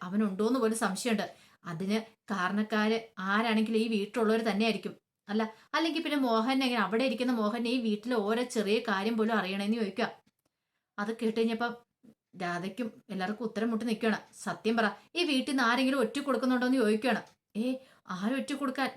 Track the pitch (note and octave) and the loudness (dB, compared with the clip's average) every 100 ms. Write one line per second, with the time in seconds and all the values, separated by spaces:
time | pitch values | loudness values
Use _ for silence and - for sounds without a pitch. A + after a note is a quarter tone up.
0 | F3+ G3+ G#3+ F#3+ A3 C4 A3 A3 G3+ F#3+ | -4 0 2 2 2 2 2 2 -2 0
1 | A#3+ G3+ - - - _ E3+ E3 G3 A3 | 0 0 -2 -10 -20 _ -10 -4 -2 -2
2 | A3 _ - G3 F3+ G3+ G#3+ G#3+ G#3+ A3+ | -4 _ -6 -2 0 0 0 0 2 0
3 | A3+ - F#3+ G#3 A#3 G#3+ A3 A3 A#3 G#3+ | -4 -8 0 0 2 2 2 2 2 0
4 | G3+ B3+ G#3+ A3+ A3+ G3 A3+ G3 F3+ - | -2 0 2 2 2 0 0 0 -6 -12
5 | _ _ - G#3+ G#3+ - - D4+ E4 D#4 | _ _ -4 -2 -2 -6 -6 -2 0 0
6 | D#4+ C#4+ B3+ A3 A#3 C4+ C4 A#3+ F#3 A3+ | -2 0 2 2 2 2 2 0 2 2
7 | C4 A#3 B3+ A#3 G#3 A#3 A#3 C4 A3+ G#3 | 0 0 0 0 0 0 0 0 0 -2
8 | A#3+ A#3+ G3+ A#3 B3 A3+ G3 A#3 A3+ G3 | 0 0 0 0 0 -2 2 0 0 -2
9 | G#3+ A3 A3 A3 F#3 G3 G3+ A#3 G3 A#3+ | 0 0 2 0 0 -2 0 0 -2 -2
10 | G#3 - _ _ _ _ _ _ _ - | -4 -6 _ _ _ _ _ _ _ -8
11 | G#3 A3+ A3 A3+ A3+ A3+ A#3+ A#3 _ _ | -6 -2 0 2 0 0 -2 -6 _ _
12 | - _ _ F3+ F3 F3 F#3+ F#3+ A3+ - | -20 _ _ -8 -6 -4 -6 -6 -8 -10
13 | - F#3+ F#3 G#3+ A3 G#3 A#3 A3 A#3 A3 | -10 -6 -4 -4 -6 -4 -2 -2 -2 0
14 | A3+ G#3 - - G3 E3 G#3+ A3+ G#3 - | 0 -2 -6 -10 -8 -4 0 2 0 -2
15 | - E4 E4+ C4 B3 C4+ A#3 B3+ C4 C#4 | -6 -2 0 0 0 2 2 4 2 2
16 | G#3+ C#4+ C#4+ A#3 B3+ B3+ B3 C4 G#3+ G#3+ | 0 0 0 0 2 2 4 4 4 4
17 | B3 A3 - _ _ G#3 B3 B3+ - - | 2 0 -4 _ _ -4 -2 -4 -8 -18
18 | - F3+ G#3 C4+ C4+ C#4+ C4+ C4+ C4 | -12 -4 -2 -2 -2 -4 -4 -2 -4